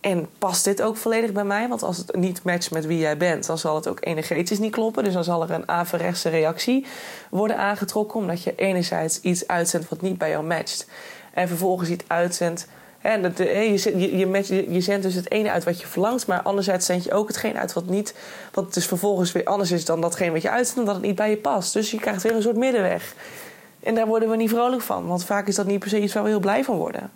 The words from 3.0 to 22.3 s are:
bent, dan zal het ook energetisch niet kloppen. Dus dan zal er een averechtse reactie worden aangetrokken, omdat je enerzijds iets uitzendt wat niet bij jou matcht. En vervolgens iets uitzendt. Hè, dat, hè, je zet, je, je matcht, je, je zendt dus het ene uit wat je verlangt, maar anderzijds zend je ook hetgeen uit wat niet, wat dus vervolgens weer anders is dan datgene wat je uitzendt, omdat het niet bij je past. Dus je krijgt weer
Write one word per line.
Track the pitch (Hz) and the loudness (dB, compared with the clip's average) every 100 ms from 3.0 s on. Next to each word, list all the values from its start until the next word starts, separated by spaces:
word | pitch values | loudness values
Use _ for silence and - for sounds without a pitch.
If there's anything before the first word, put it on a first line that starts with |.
| 156 151 | 2 2
bent, | 180 160 - | 2 2 -2
dan | 160 | -2
zal | 160 | 0
het | 156 160 | 0 -2
ook | - | -4
energetisch | - 160 156 156 175 208 | -2 -2 0 0 0 0
niet | 220 | 0
kloppen. | 214 220 220 | 2 0 2
Dus | 208 | 0
dan | 180 | 0
zal | 170 175 | 0 0
er | 170 | 0
een | 165 - | -2 0
averechtse | 170 175 175 175 175 - | 0 0 0 -2 0 0
reactie | 160 156 165 - 262 269 - - - - | 2 2 0 2 2 0 -12 -14 -16 -6
worden | 185 214 220 | 0 0 2
aangetrokken, | 196 208 190 - 214 226 | 0 0 -2 -2 -2 -2
omdat | 190 175 | -2 -2
je | 180 | -4
enerzijds | - 196 185 175 170 160 - | 0 0 2 0 0 -2 -2
iets | 185 180 - | 0 -2 0
uitzendt | 180 170 175 165 | 0 0 -2 -4
wat | 160 | -4
niet | 185 180 | -4 -2
bij | 165 | -2
jou | 156 | -2
matcht. | 156 165 - - - - - - - | -2 -2 -4 -8 -10 -14 -18 -18 -8
En | - 180 | -2 0
vervolgens | 170 185 185 170 | 0 0 0 0
iets | 175 - | -4 -2
uitzendt. | 170 175 175 175 170 - - - - | 0 0 0 -2 -2 -10 -16 -20 -4
Hè, | - 214 | 0 2
dat, | 180 175 | 0 0
hè, | 190 196 | 0 2
je | 220 202 | 4 2
zet, | 202 | 2
je, | 190 180 185 | 2 2 2
je | 190 | 2
matcht, | 190 196 | 0 0
je, | 190 - | 0 2
je | 175 | 0
zendt | 180 202 | 2 0
dus | 190 | 0
het | 180 180 | -2 0
ene | 214 214 | 0 2
uit | 175 | 0
wat | 170 175 | 0 -4
je | - | -4
verlangt, | - 202 247 - | -2 0 0 0
maar | 180 | 0
anderzijds | - 202 190 185 180 | 0 0 2 0 2
zend | 180 | 0
je | 180 | 2
ook | 196 214 | 0 0
hetgeen | - 220 - | -2 -4 -2
uit | 175 | -4
wat | - 175 | -4 -2
niet, | 190 214 - - - - | -2 -2 -8 -16 -16 -6
wat | - 190 | -4 -2
dus | 185 175 | -2 0
vervolgens | 180 196 196 175 | 0 2 2 2
weer | 180 | 2
anders | 175 202 190 | 0 0 2
is | 175 | 0
dan | 165 165 | 0 0
datgene | 170 175 175 | 0 0 0
wat | 165 | 0
je | 160 | 0
uitzendt, | 240 247 - | 2 0 0
omdat | 220 | 0
het | 196 | 0
niet | 202 | 0
bij | 185 214 | 0 2
je | 214 | 2
past. | 214 190 180 | 2 0 0
Dus | - 214 | 0 0
je | 220 | -2
krijgt | 214 202 | -2 0
weer | 220 | 0